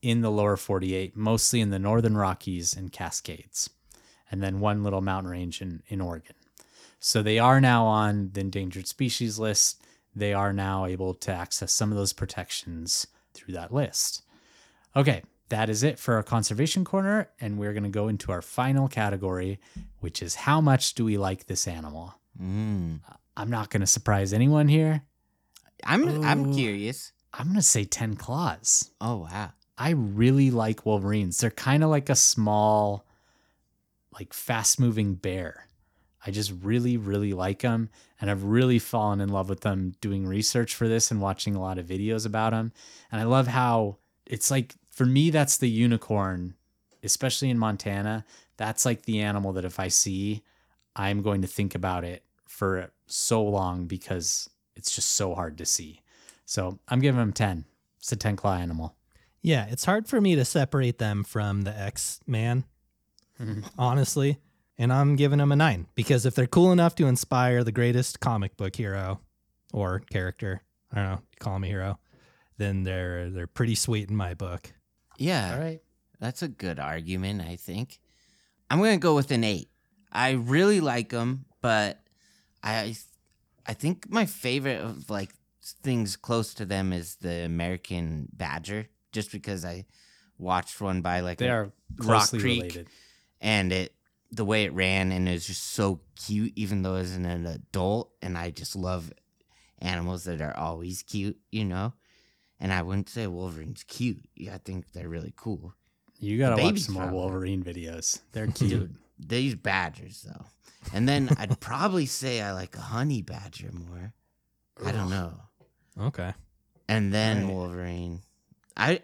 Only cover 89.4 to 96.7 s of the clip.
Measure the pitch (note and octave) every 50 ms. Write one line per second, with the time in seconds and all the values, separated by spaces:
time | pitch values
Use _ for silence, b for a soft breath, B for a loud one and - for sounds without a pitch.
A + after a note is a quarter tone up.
89.4 | - - G2+ F#2 D#2+ F2 E2+ F2+ G2+ b b b b b b b b b b _
90.4 | F2+ F2+ F2+ F2+ F2+ - - - G#2+ G2 F#2 F#2 E2+ F2+ F2+ F2+ F2+ F2+ F2 -
91.4 | A#2+ B2 B2 A2+ G#2+ G2+ - _ _ _ - - A#2+ A2 A2+ A2 G#2 G#2 - A2+
92.4 | G#2 B2+ A#2+ A#2+ G2+ F2 F2 F2 E2+ b b b b b b b b b b _
93.4 | - G#2+ A2 G#2 F#2+ F#2 F#2 F#2 F#2 - _ _ _ _ _ _ _ _ - A2
94.4 | A2 G2 A2 G#2+ G#2 F2+ C#2 F2+ F#2+ F#2 F#2+ F#2+ F#2+ F#2 F#2 F#2 F#2 F2+ F2+ E2+
95.4 | E2+ - F#2+ - - - - - G#2+ G2 F#2+ E2 - _ _ - - - G#2+ G#2
96.4 | G#2+ A#2 - G#2 G#2+ F#2+